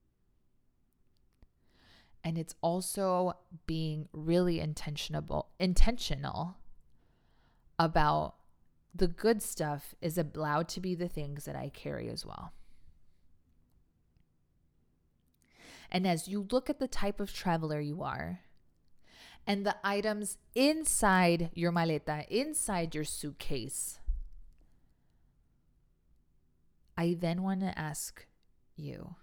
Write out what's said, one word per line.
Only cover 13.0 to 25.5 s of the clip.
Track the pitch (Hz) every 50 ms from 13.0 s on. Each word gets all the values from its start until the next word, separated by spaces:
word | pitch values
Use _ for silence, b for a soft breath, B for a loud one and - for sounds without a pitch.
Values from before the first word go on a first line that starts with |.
| - - - _ _ - - _ _ _ _ _ _ _ _ _ _ _ _ _ _ _ _ _ _ _ _ _ _ _ _ _ _ _ _ _ _ _ _ _ _ _ _ _ _ _ _ _ _ B B B B B B B B B
And | - 185 185
as | 185 170 165 -
you | 185 196 208 196 196
look | 247 262 254 -
at | 285 -
the | 262 247
type | - - 202 202 202 -
of | 202 196 -
traveler | - - 185 165 160 160 151 151 151
you | 151 147 151 180 143
are | 131 131 - - 170 180 180 - - - - _ _ _ _ _ - - - B B B B B B B B B
and | - 202 202 202
the | 208 - - -
items | 202 202 202 202 214 214 208 208 - - - _ - -
inside | 240 269 294 311 320 302 - - - 226 202 190 185 180 175 170 165 170 165 -
your | 170 170 170 170
maleta, | 170 165 165 156 147 - 156 151 151 - -
inside | 175 226 285 311 302 - - - 196 175 170 160 156
your | 151 151
suitcase, | - - - - 147 - - - - 147 127 - 175 - - - - - - - - - - - - - - - - - - - _ - _ _ _ _ _ _ _ _ _ _ _ _ _ _ _